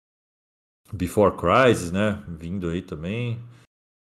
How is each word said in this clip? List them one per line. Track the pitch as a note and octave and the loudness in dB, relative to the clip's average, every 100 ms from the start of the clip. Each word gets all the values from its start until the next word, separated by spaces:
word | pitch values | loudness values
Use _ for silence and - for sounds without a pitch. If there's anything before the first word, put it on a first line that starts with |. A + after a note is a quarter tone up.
| _ _ _ _ _ _ _ _ _ | _ _ _ _ _ _ _ _ _
Before | F#2 F2+ - G2 - | -6 -4 4 4 4
Crisis, | F2 A2+ C3 F2+ F2 | 2 6 6 4 0
né, | F#2 G#2+ G#2 - | -2 0 -2 -8
vindo | D#2+ E2 G2 F2 | -12 -8 -6 -4
aí | E2+ | -4
também. | F#2 D2 E2 A2+ A#2+ A#2 - - _ _ _ _ | -6 -10 -8 -6 -6 -8 -10 -20 _ _ _ _